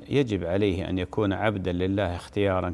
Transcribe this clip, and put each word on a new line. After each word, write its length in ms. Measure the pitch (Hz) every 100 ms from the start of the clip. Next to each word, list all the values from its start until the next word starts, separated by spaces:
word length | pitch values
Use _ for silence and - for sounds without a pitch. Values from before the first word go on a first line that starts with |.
| -
يجب 360 | 127 123 98
عليه 440 | 85 95 104 90 80
أن 100 | 92
يكون 340 | 90 - 101
عبدًا 400 | 92 107 101 90
لله 440 | 87 92 98 92 87
اختيارًا، 540 | - 104 98 92 90